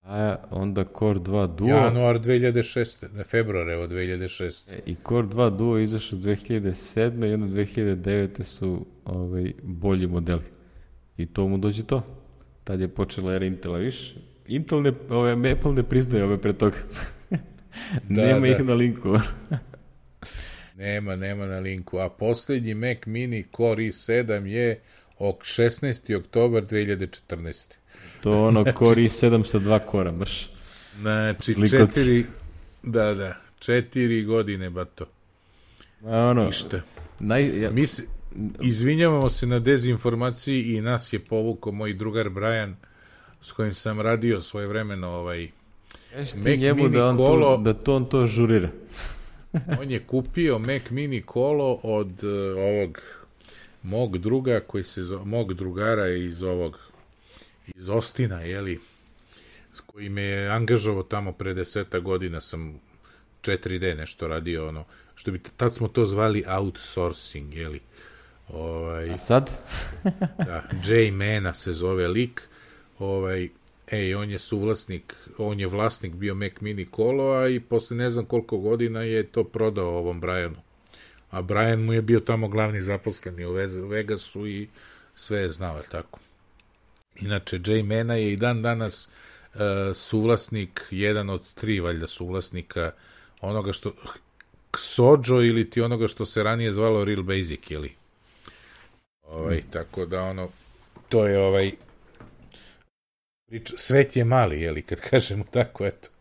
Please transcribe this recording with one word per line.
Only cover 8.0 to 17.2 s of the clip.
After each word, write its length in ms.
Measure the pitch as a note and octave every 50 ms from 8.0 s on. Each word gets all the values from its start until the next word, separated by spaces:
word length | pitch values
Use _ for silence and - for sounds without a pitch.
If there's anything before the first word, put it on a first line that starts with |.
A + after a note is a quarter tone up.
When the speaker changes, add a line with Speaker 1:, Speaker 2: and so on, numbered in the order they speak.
| F2+ G2 G2+ G#2 G2+ F#2+ G2 - F#2+
Speaker 1:
su, 420 | - - - F#2 F#2+ F2+ E2+ - - - - _
ovaj, 460 | - F#2 F2+ F2+ F2+ F#2 F2+ F2+ F#2 - - -
bolji 440 | F#2 F2+ E2+ F2 G2+ F#2+ F#2 F#2
modeli. 360 | F2 F2 F2 E2+ E2 F2 E2 - - - - - - _ - - _ - - _ _ _
I 80 | - E2+
to 220 | E2+ - - G2
mu 100 | F#2+ G2
dođe 260 | F#2+ G2 G#2+ G2+ A2 A2
to. 180 | - C3 C3 B2 - - - - - - - - - _ - -
Tad 160 | - G2 F#2
je 60 | F#2
počela 460 | F2 - - G2 - - - F#2 F#2 F#2
era 120 | F#2+ F#2+
Intela, 320 | F#2+ F#2 F2+ - F2 E2+
viš? 380 | F2 G2 B2+ B2+ - - - - - - - - _ _
Intel 340 | - A2 C#3+ D#3 - E3 D3
ne, 100 | C#3+ C#3 B2+ - - -
ove, 420 | A#2+ A#2+ A#2+ A#2+ A#2+ A#2+ B2 C3
Apple 220 | C3 C3 - D3 C#3
ne 100 | B2+ A#2+
priznaje 400 | A#2+ C3 C3 B2 B2 A#2+ G#2+ G2
ove 140 | G2 G#2 F#2+
pre 140 | - G#2 G2
toga. 240 | - A2 G#2 - - - - - - - - - -